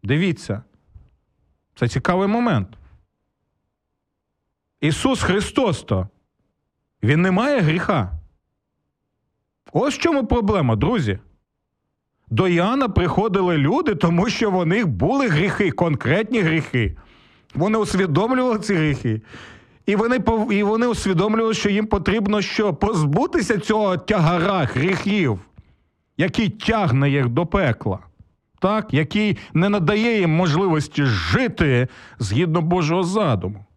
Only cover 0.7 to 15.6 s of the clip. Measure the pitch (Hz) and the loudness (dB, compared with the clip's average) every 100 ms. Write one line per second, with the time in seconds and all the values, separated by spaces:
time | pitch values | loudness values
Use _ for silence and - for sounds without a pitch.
0.7 | _ _ - - _ _ _ _ _ _ | _ _ -20 -20 _ _ _ _ _ _
1.7 | - 120 131 - 180 196 226 240 139 92 | -4 -2 -2 0 0 2 0 0 0 -2
2.7 | - - - _ _ _ _ _ _ _ | -12 -20 -20 _ _ _ _ _ _ _
3.7 | _ _ _ _ _ _ _ _ _ _ | _ _ _ _ _ _ _ _ _ _
4.7 | _ 147 156 262 254 - 190 196 - 247 | _ -2 0 0 0 0 0 0 0 0
5.7 | 143 - 95 92 _ _ _ _ _ _ | 0 -2 -4 -4 _ _ _ _ _ _
6.7 | _ _ _ 107 151 185 185 254 285 160 | _ _ _ 0 2 2 2 2 2 2
7.7 | 165 - 175 95 - - _ _ _ _ | 0 0 -2 -2 -8 -14 _ _ _ _
8.7 | _ _ _ _ _ _ _ _ _ - | _ _ _ _ _ _ _ _ _ -6
9.7 | - 262 - 339 294 233 240 202 208 135 | -2 -2 -2 0 0 0 0 2 0 2
10.7 | 110 143 170 117 92 - _ _ _ _ | 2 0 0 -2 -4 -8 _ _ _ _
11.7 | _ _ _ _ _ _ 110 185 170 180 | _ _ _ _ _ _ 0 2 2 2
12.7 | 262 254 185 180 165 220 190 180 165 139 | 0 0 0 0 0 0 0 2 2 2
13.7 | 247 311 185 175 170 220 - 220 185 170 | 2 0 0 2 2 0 0 0 0 0
14.7 | 196 202 101 135 269 254 151 190 151 | 0 0 0 0 2 2 2 0 0